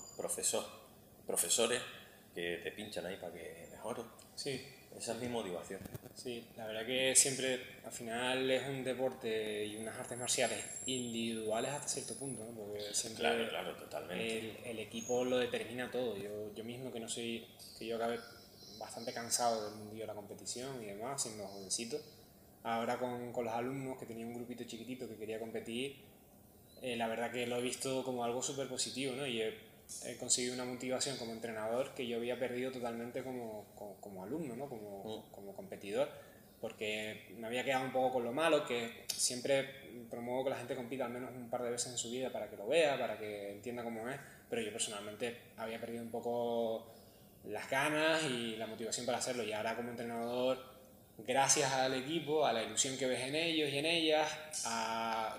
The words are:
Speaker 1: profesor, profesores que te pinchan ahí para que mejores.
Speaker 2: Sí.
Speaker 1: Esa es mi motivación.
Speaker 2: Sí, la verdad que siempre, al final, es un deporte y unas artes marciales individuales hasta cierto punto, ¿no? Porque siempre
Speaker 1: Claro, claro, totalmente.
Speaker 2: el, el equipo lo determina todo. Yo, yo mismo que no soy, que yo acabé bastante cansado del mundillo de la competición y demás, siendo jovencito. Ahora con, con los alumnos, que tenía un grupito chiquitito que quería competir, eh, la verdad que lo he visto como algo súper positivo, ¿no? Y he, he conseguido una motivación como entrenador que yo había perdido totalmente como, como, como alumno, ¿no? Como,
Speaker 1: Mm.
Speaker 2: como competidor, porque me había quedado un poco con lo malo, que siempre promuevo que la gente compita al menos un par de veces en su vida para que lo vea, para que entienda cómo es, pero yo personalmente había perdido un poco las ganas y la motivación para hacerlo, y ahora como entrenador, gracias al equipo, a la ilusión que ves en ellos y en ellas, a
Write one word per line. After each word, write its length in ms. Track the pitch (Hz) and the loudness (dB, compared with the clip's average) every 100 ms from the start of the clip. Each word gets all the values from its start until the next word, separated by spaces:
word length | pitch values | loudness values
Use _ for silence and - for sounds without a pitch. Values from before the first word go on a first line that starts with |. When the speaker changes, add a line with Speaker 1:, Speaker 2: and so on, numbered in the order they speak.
| - - | -10 -4
Speaker 1:
profesor, 480 | - - - 110 - - - - - - - | -2 0 2 2 0 -8 -16 -20 -20 -10 -2
profesores 540 | - - - 117 123 - - - - - | 0 4 6 6 4 0 -10 -16 -20 -8
que 240 | - 85 85 | -2 0 0
te 80 | - | -2
pinchan 340 | - 104 87 87 | -6 -6 -4 -4
ahí 120 | 98 | -4
para 160 | 85 | -6
que 340 | 82 82 82 80 | -8 -10 -10 -12
mejores. 340 | - 107 117 113 - - - | -8 -6 -6 -8 -14 -14 -6
Speaker 2:
Sí. 300 | 139 131 - - - 104 | -4 -4 -6 -16 -16 -6
Speaker 1:
Esa 160 | 113 | -2
es 60 | 113 | -2
mi 80 | 123 | 0
motivación. 520 | 120 101 85 - 98 95 - - | 0 0 -4 -4 -6 -6 -8 -10
Speaker 2:
Sí, 340 | - 131 117 113 - | -8 -6 -6 -8 -8
la 120 | 110 | -4
verdad 180 | 110 113 | -2 2
que 280 | 131 131 127 | 4 6 8
siempre, 460 | 143 127 131 123 - - 120 | 6 4 2 2 -2 -12 -10
al 60 | |
final, 580 | - 117 117 127 131 131 | -6 -4 0 2 4 6
es 180 | 131 135 | 4 4
un 140 | 135 | 0
deporte 840 | 127 120 131 123 117 110 107 104 107 | 0 2 0 0 0 0 0 0 -2
y 100 | 107 | -2
unas 220 | 110 110 | -6 -6
artes 200 | 123 120 | -6 -2
marciales 460 | 117 - 127 104 - - - | 2 4 4 2 -2 -4 0
individuales 840 | 131 120 113 113 113 110 110 131 | 0 0 2 2 0 2 2 2
hasta 160 | 143 - | 0 -2
cierto 260 | 139 - 110 | -2 -4 -6
punto, 300 | 139 113 110 | -6 -6 -6
¿no? 60 | |
Porque 420 | 117 104 104 104 | -6 -6 -4 -2
siempre 260 | 107 117 110 | 0 -2 2
Speaker 1:
Claro, 280 | - 117 - | 4 4 2
claro, 260 | 85 90 - | -2 -4 -6
totalmente. 640 | - 76 82 92 113 113 | -6 -6 -2 -2 0 0
Speaker 2:
el, 180 | 110 107 123 | -4 -6 -6
el 140 | 110 | -6
equipo 460 | 107 117 110 123 127 | -6 -6 0 2 4
lo 120 | 127 | 4
determina 540 | 120 117 107 123 123 | 4 0 -2 -4 -2
todo. 240 | 120 123 98 | 0 0 0
Yo, 380 | 101 104 107 104 | -4 -4 -4 -6
yo 80 | |
mismo 300 | 110 123 131 | -6 -6 -4
que 80 | 117 | -4
no 80 | 113 | -4
soy, 360 | 123 117 117 117 - - - | -2 -2 -2 -6 -14 -16 -8
que 80 | 113 | -4
yo 100 | 113 | 0
acabé 220 | 117 120 - - - - - - | 2 0 -4 -14 -18 -18 -16 -10
bastante 320 | 107 - 117 | -8 -6 -6
cansado 520 | 120 117 - 120 113 104 | -4 0 4 6 4 0
del 100 | 107 | -6
mundillo 240 | 107 110 | -8 -6
de 40 | 107 | -6
la 60 | |
competición 680 | 104 101 92 92 120 131 131 | -6 -8 -8 -6 -4 -4 -4
y 40 | 104 | -6
demás, 360 | 101 120 139 | -4 -4 -2
siendo 240 | 120 107 98 | -4 -4 -8
jovencito. 500 | 101 95 - 117 147 - - - - - - | -8 -4 -4 -2 -4 -6 -16 -20 -20 -20 -6
Ahora 340 | 117 117 117 120 | 0 2 2 2
con, 360 | 123 123 120 | 0 -2 -2
con 100 | 123 | -2
los 100 | 117 | 0
alumnos, 440 | 117 123 135 131 127 | 0 0 -2 -4 -6
que 60 | 113 | -6
tenía 200 | 113 117 | -6 -6
un 80 | |
grupito 300 | 120 117 120 | -6 -6 -6
chiquitito 460 | 117 113 113 127 117 | -6 -6 -6 -6 -6
que 80 | 107 | -6
quería 220 | 107 110 | -4 -4
competir, 580 | 113 110 117 117 139 139 - - - - - - - - | -2 -4 -2 -2 -2 -6 -18 -20 -20 -20 -20 -20 -20 -8
eh, 140 | 131 117 | -2 0
la 120 | 113 | 2
verdad 240 | 113 117 | 2 0
que 140 | 120 120 | 0 0
lo 100 | 123 | 2
he 40 | |
visto 400 | 123 120 135 131 131 | 2 0 0 0 0
como 180 | 123 | 0
algo 180 | 120 123 | 2 2
súper 260 | 127 139 127 | 0 -2 -2
positivo, 440 | 123 117 120 139 123 | -2 -2 0 -2 0
¿no? 120 | 143 | 0
Y 140 | 113 | 0
he, 140 | 110 107 - - - - 123 | 0 -2 -12 -18 -12 -8 -6
he 120 | 120 | -4
conseguido 380 | 123 - 123 127 | 2 2 2 0
una 100 | 127 | -2
motivación 500 | 123 127 127 143 123 | -2 0 2 2 -2
como 140 | 113 | -4
entrenador 640 | 113 117 110 110 123 135 | -4 -4 -2 2 2 2
que 140 | - 120 | -2 -2
yo 100 | 117 | 0
había 220 | 120 120 | 0 0
perdido 320 | 127 123 127 | 0 0 0
totalmente 500 | 123 120 117 120 131 | -2 -2 -2 -4 -4
como, 420 | 127 127 113 107 101 - | -4 -4 -4 -6 -10 -10
como, 200 | 104 92 | -10 -10
como 220 | 104 95 | -10 -8
alumno, 320 | 95 156 147 117 | -4 -2 -2 -4
¿no? 120 | 139 | -4
Como, 280 | 117 104 98 107 | -6 -8 -8 -6
Speaker 1:
Mm. 260 | 110 - | -6 -8
Speaker 2:
como 220 | - 98 95 | -12 -10 -10
competidor, 540 | 95 95 101 110 147 - - - - - | -10 -8 -2 2 2 -2 -16 -20 -20 -8
porque 680 | 110 - 107 107 107 107 - 98 | -6 -2 -2 0 -2 -6 -10 -8
me 80 | 113 | -2
había 180 | 123 | 0
quedado 220 | 127 131 131 | 2 2 2
un 60 | |
poco 220 | 131 131 | 4 4
con 100 | 131 | 4
lo 100 | 117 | 2
malo, 320 | 135 165 151 131 | 4 6 6 4
que 400 | 120 117 - - - | 0 -2 -4 -6 0
siempre 480 | - 123 127 139 135 - - 120 117 | 0 2 4 4 4 -6 -12 -12 -8
promuevo 340 | 117 120 127 | -4 0 2
que 60 | 131 | 2
la 80 | 120 | 0
gente 180 | 123 131 | -2 -4
compita 300 | 117 131 120 | -2 -2 -2
al 60 | |
menos 180 | 123 127 123 | -2 -6 -6
un 120 | 117 | -2
par 100 | 123 | 0
de 80 | 120 | 0
veces 220 | 120 127 | 0 0
en 60 | 123 | -2
su 100 | 117 | -2
vida 220 | 123 131 | 0 0
para 180 | - 104 | -2 -4
que 80 | 107 | -4
lo 80 | 104 | 4
vea, 300 | 160 151 131 | 6 6 6
para 220 | 113 107 | 0 0
que 320 | 107 104 101 | -4 -4 -6
entienda 320 | 101 120 120 | -6 -6 -4
cómo 260 | 117 113 117 | -4 -2 -4
es, 100 | 139 - - - | -4 -8 -16 -2
pero 140 | 117 | 0
yo 80 | 107 | 0
personalmente 640 | 104 - 104 104 104 120 117 - - | 0 -2 -2 -6 -4 -4 -4 -12 -6
había 220 | 113 113 | -4 -4
perdido 220 | 117 117 | -4 -4
un 80 | 117 | -4
poco 800 | 117 117 120 120 117 113 113 - - - - - - - | -2 0 2 4 4 4 2 -4 -16 -20 -20 -20 -14 -6
las 240 | 104 - | -6 0
ganas 540 | 131 151 151 156 160 | 2 4 6 6 6
y 320 | 151 120 117 110 | 4 2 0 -2
la 100 | 110 | -4
motivación 400 | 113 113 127 123 | -4 -2 0 2
para 140 | 117 | 2
hacerlo, 240 | 135 123 | 2 0
y 100 | 107 | 0
ahora 220 | 107 110 113 | 0 0 0
como 160 | 120 | -2
entrenador, 840 | 120 117 117 117 123 127 127 - - - - - - | -4 -2 -2 0 4 4 4 -2 -16 -20 -20 -18 -8
gracias 520 | 110 127 135 151 135 | 2 4 6 6 6
al 220 | 131 131 | 4 4
equipo, 520 | 131 131 165 139 156 135 | 2 2 0 4 6 6
a 40 | |
la 120 | 117 | 4
ilusión 340 | 107 107 135 131 | 2 2 2 2
que 80 | 131 | 2
ves 160 | 120 | 2
en 140 | 131 147 | 2 2
ellos 360 | 170 160 147 | 2 4 4
y 60 | 139 | 4
en 80 | 156 | 4
ellas, 420 | 170 156 151 151 - - - 117 | 6 6 6 4 0 -6 -4 0
a 720 | 113 113 113 113 113 110 | 2 2 2 2 2 0